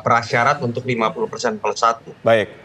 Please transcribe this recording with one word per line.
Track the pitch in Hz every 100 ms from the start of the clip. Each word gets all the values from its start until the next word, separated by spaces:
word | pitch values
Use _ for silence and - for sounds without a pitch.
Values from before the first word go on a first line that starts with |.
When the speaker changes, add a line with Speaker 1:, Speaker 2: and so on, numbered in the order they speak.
Speaker 1:
prasyarat | - 117 110 123 123 143 123
untuk | 117 135
lima | 117 110
puluh | 117 110
persen | - 120 107
plus | 107 104
satu. | 113 113 - - 117
Speaker 2:
Baik. | 113 98 -